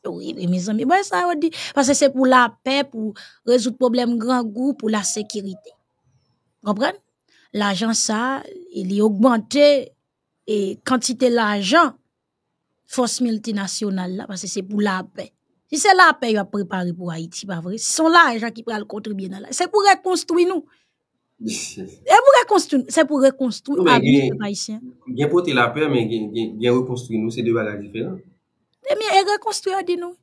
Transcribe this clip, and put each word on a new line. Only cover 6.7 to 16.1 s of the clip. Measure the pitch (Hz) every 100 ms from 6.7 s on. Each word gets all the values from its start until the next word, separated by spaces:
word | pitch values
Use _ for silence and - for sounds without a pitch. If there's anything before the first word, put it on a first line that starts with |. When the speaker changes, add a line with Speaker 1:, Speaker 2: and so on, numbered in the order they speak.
| 202 277 392 _ _ _ _ _ 208
Speaker 1:
Lajan | 208 185 226 220
sa, | - 185 254 269 - 370 -
il | - 185
y | 202
ogmante | 220 196 254 226 208 285 294 285 - _ _ _ _ _
e | - 214 196 -
kantite | - 254 - 233 254
lajan | 233 214 208 190 311 302 - _ _ _ _ _ _ _ _ _
fòs | - 233 -
miltinasyonal | 240 220 233 208 196 - 208 190 180 185
la, | -
paske | 185 185
se | 202 190
pou | 208
lapè. | 208 185 180 - - _ _ _ _
Si | 302
se | 415 370
lapè, | 339